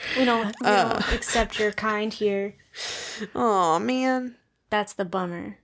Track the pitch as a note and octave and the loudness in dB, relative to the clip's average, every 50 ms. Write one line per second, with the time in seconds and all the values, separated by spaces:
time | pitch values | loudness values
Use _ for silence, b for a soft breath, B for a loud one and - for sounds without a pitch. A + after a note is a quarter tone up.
0 | - - - B3+ C4 B3 A#3 A3+ A3 G3+ A3+ - B3 - G#3 G3 - A#3 - - | -8 -4 0 2 4 4 4 2 0 -2 -4 -2 2 4 4 4 4 4 2 0
1 | - - B3+ - - - - A#3 G#3+ A3 - - G#3+ G#3 G3+ - A3 A3 G#3+ G#3 | 0 0 0 -2 0 0 0 0 0 0 0 -2 -2 0 0 -2 -2 -2 -2 -2
2 | G#3+ A3 - - G#3 G3+ G3 G3 G3+ G#3 - - _ B B B B B B B | -2 -4 -2 0 0 0 0 0 -2 -6 -8 -14 _ B B B B B B B
3 | B B B G#3+ G#3+ B - B3+ B3 A3+ G3+ F#3+ F#3 G#3 - E3+ G#3 B3 B3+ B3+ | B B B -10 -10 B -2 0 2 4 4 4 4 4 4 2 2 0 0 2
4 | C4 C4 C4 B3+ B3+ B3 A#3+ _ _ _ _ _ _ _ G#3+ G#3 G3+ - - - | 2 2 2 0 -2 -6 -10 _ _ _ _ _ _ _ -2 -2 -2 -2 -4 -6
5 | G3 E3+ G3 F#3+ F3+ F3 F3 E3+ G3+ G#3 G3+ - | -4 -2 -2 -2 -2 -4 -6 -8 -10 -10 -12 -16